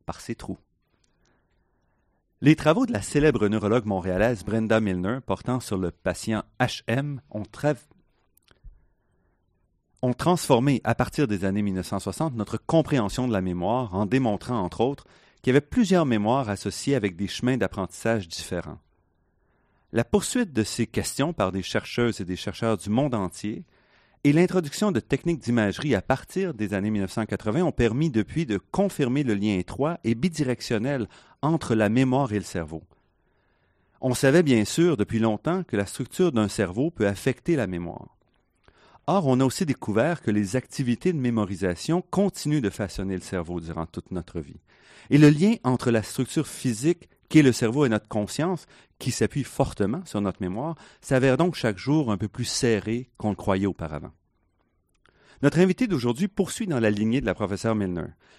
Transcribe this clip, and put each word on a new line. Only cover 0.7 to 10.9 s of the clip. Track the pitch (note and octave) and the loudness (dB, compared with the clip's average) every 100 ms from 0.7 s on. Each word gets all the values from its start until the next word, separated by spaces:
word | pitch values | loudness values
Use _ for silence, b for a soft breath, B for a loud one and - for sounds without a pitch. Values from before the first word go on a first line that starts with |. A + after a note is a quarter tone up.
| _ _ _ _ _ _ _ _ _ _ _ _ _ _ _ _ _ | _ _ _ _ _ _ _ _ _ _ _ _ _ _ _ _ _
Les | B2+ | 4
travaux | D#3 D3+ F3 B3+ | 6 4 2 2
de | |
la | A3+ | -2
célèbre | - D3 D3+ B2+ G2+ | -2 2 4 4 2
neurologue | G#2+ G2+ A#2+ G#2+ | 2 2 0 0
montréalaise | F#2+ F#2 F#2 A2+ A#2 | -2 -2 2 2 0
Brenda | F2+ A2 A2 A2 | -4 -4 2 2
Milner | G#2+ F2+ F#2 B2+ - | 2 0 -2 -4 -4
portant | F#2+ - B2+ | -6 -2 -4
sur | - G2 | -4 -4
le | F2+ | -4
patient | - - F2 - A2 - - | -4 -6 -4 -4 -6 -6 -4
H | B2 - - | -4 -4 -4
M | A#2 D3 C3+ - | -4 -4 -8 -12
ont | A2 | -12
tra-, | G#2 - D3 D3+ _ _ _ _ _ _ _ _ - - _ _ _ _ _ _ _ _ _ _ _ _ | -12 -4 -2 -2 _ _ _ _ _ _ _ _ -20 -20 _ _ _ _ _ _ _ _ _ _ _ _
ont | B2+ | -4
transformé, | B2 E3 F3 - B2 C#3 C3 | 0 2 2 4 4 4 2
à | - | 0